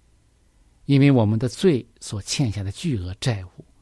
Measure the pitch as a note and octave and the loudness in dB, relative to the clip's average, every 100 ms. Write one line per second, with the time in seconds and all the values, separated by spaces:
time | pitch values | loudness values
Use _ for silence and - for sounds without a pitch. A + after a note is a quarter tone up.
0 | _ _ _ _ _ _ _ _ - C#3 | _ _ _ _ _ _ _ _ 0 4
1 | C#3+ C3 G#2+ A2 B2 - F#3+ C3+ - _ | 6 6 4 0 -2 0 0 0 -2 _
2 | - G#2 - - C3 G2+ G2 - F3 A#2 | -12 -10 -6 -2 -2 -4 -8 -8 -6 -4
3 | F2+ F#2 C3+ G#2+ F2+ - - _ | -6 -6 -4 -6 -8 -20 -20 _